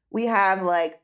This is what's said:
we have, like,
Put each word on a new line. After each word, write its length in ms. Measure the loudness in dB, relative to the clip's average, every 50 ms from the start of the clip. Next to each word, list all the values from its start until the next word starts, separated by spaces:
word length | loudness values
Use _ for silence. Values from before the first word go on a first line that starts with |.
| _ _
we 180 | -6 -4 -4 0
have, 340 | 2 2 2 2 2 0 0
like, 380 | -2 0 0 -2 -2 -6 -12